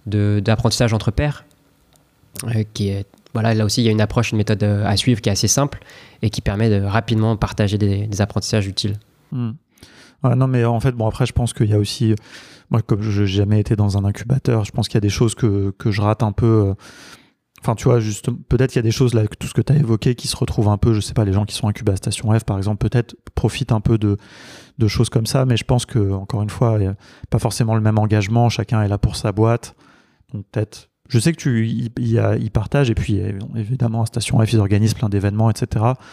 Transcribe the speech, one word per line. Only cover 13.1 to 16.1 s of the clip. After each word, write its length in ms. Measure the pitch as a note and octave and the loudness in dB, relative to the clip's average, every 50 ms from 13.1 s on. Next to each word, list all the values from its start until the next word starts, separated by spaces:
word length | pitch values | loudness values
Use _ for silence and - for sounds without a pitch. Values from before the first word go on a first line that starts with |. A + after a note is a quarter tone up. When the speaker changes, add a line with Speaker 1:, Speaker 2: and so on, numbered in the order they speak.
Speaker 2:
j'ai 140 | G2+ G2+ G2+ | 0 0 0
jamais 340 | G2 F#2+ G2+ G2+ G2 G#2+ G#2+ | 2 2 0 2 2 2 2
été 160 | G#2 - A2+ | 2 2 0
dans 220 | G2+ G#2 G2+ F#2+ G2+ | 0 2 0 0 0
un 80 | G2 | 0
incubateur, 580 | G2+ G2+ - - A#2 C3+ C3 - - A#2 A2 G#2 | -2 -2 -4 -4 -2 -2 0 0 0 0 0 -2
je 80 | - | -2
pense 160 | - - G#2+ - | -4 -4 -2 -2
qu'il 80 | - | 0
y 20 | A#2 | 0
a 40 | |
des 80 | G2+ G#2 | 0 0
choses 260 | F#2+ - A#2+ A2 - | 2 2 0 0 0
que, 360 | - - A2 G2 G2+ G2 G2 F#2+ - | 0 0 0 0 0 -2 -2 -4 -4
que 140 | - A#2 | -2 -2
je 100 | G2+ G2 | -2 0
rate 220 | G#2 G#2 | 0 0